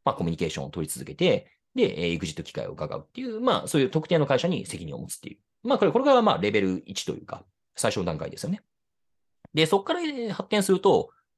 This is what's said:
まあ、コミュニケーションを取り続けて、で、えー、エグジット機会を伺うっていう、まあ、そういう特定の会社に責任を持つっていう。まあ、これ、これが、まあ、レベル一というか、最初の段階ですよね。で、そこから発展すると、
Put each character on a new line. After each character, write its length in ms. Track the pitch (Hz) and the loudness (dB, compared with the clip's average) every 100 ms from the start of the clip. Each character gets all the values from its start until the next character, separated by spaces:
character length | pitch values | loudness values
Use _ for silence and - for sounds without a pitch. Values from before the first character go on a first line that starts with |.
ま 100 | - | -4
あ、 20 | - | -2
コ 80 | |
ミ 60 | 85 | -2
ュ 20 | |
ニ 60 | 82 | -2
ケ 100 | 82 | -4
ー 20 | |
シ 100 | 78 | -6
ョ 40 | |
ン 20 | 69 | -8
を 40 | |
取 160 | 85 78 | -6 -8
り 40 | |
続 140 | - - | -8 -10
け 80 | |
て、 380 | - 180 107 - _ _ 254 | 0 2 2 -2 _ _ 0
で、 320 | 226 - 85 | 0 0 -2
え 0 | |
ー、 60 | |
エ 40 | 82 | -2
グ 80 | 80 | -4
ジ 80 | |
ッ 20 | 85 | -8
ト 60 | |
機 100 | - | -10
会 140 | - - | -8 -10
を 40 | |
伺 240 | - 76 - | -8 -8 -8
う 100 | - | -12
っ 40 | |
て 100 | - | -12
い 40 | 254 | -10
う、 140 | 220 | -2
ま 260 | 262 247 - | 0 0 0
あ、 20 | |
そ 100 | 151 | 0
う 40 | |
い 20 | 131 | 2
う 40 | |
特 160 | 156 - | 0 0
定 100 | 165 | 2
の 80 | 143 | 2
会 140 | 131 | 2
社 80 | 175 | 0
に 180 | 165 - | -2 -6
責 180 | - | -10
任 120 | 156 - | -10 -10
を 20 | |
持 80 | - | -12
つ 100 | - | -14
っ 20 | |
て 100 | - | -16
い 60 | - | -18
う。 320 | _ _ 240 | _ _ 0
ま 80 | 277 | 2
あ、 20 | |
こ 80 | 185 | 4
れ、 60 | |
こ 80 | 226 | 4
れ 60 | 285 | 6
が、 160 | 254 | 6
ま 120 | 214 - | 6 4
あ、 20 | |
レ 100 | 104 | 2
ベ 120 | 104 | 2
ル 220 | 95 92 - | 2 0 -6
一 180 | 95 - | -8 -6
と 80 | |
い 60 | - | -8
う 60 | - | -8
か、 200 | - - _ _ - | -16 -16 _ _ -2
最 160 | 113 | -2
初 60 | 101 | 0
の 80 | 87 | -4
段 120 | 78 | -4
階 140 | 78 | -8
で 60 | - | -8
す 80 | - | -6
よ 40 | |
ね。 140 | 202 _ _ _ _ _ _ _ _ - | -6 _ _ _ _ _ _ _ _ -6
で、 140 | 151 160 | 0 2
そ 100 | 196 | 2
こ 60 | |
か 100 | 196 | 0
ら 60 | 349 320 269 226 | -2 -2 -4 -6
発 160 | 185 - | -6 -2
展 140 | 208 | 0
す 80 | 190 | 4
る 80 | 185 | 4
と、 320 | 190 110 - _ _ | 6 4 2 _ _